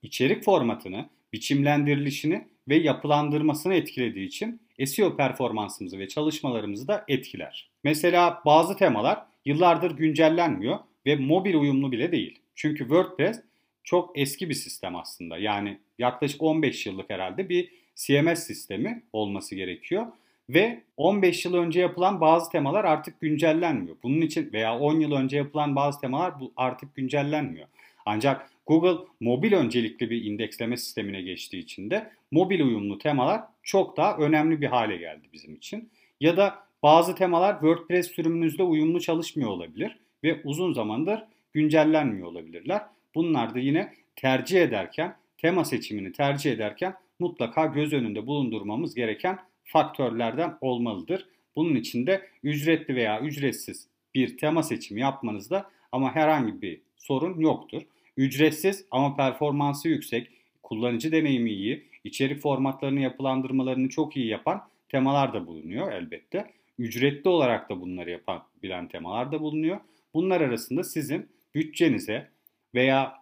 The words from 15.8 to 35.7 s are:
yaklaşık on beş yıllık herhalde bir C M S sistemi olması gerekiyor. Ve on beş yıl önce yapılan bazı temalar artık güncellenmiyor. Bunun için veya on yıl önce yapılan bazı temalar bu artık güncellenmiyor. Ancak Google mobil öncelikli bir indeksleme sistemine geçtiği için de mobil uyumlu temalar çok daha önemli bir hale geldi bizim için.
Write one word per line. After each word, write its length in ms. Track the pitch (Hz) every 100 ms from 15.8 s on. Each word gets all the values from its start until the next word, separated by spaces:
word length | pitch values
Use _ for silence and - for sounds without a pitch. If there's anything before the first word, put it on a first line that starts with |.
| _ -
yaklaşık 440 | 123 123 143 -
on 180 | 160 160
beş 240 | 143 - 107
yıllık 240 | 95 92
herhalde 400 | 95 92 92 185
bir 220 | 180 180 _ _ -
C 260 | - 139
M 140 | 165 170
S 180 | -
sistemi 500 | 104 - 98 190 233 _
olması 420 | 110 104 98 - 95
gerekiyor. 520 | 90 85 - 185 233 - _ _ -
Ve 340 | 139 220 240 _ -
on 240 | 160 202
beş 240 | 185 165 180
yıl 80 |
önce 260 | 180 170 165
yapılan 420 | 180 175 180 196
bazı 300 | 160 165 170
temalar 340 | 165 143 185 190
artık 360 | 151 - -
güncellenmiyor. 760 | 160 151 165 156 170 127 85 80
Bunun 180 | 120 151
için 320 | 160 165 -
veya 260 | 107 110 117
on 200 | 147 156
yıl 120 | 151
önce 260 | 143 131 143
yapılan 380 | 143 151 147 139
bazı 260 | 143 143
temalar 380 | 131 135 180 147
bu 120 | 131 -
artık 380 | 127 131 139 -
güncellenmiyor. 720 | 131 147 143 151 139 82 73 _ - _ -
Ancak 440 | 107 139 135 - _ -
Google 380 | 160 180 170 - _
mobil 340 | 113 127 214
öncelikli 560 | 196 120 120 110 - 117
bir 160 | 117 107
indeksleme 520 | 104 107 - 117 120
sistemine 440 | - - 101 98
geçtiği 380 | 90 87 - 92
için 300 | - - 98
de 220 | 202 - _ _
mobil 280 | 147 180 190
uyumlu 380 | 135 113 101 98
temalar 440 | 151 139 131 214 - _
çok 340 | - 196 - -
daha 200 | 175 170
önemli 440 | 147 156 156 156
bir 60 | 139
hale 300 | 123 110 90
geldi 300 | 82 78 _
bizim 220 | 78 - 78
için. 340 | -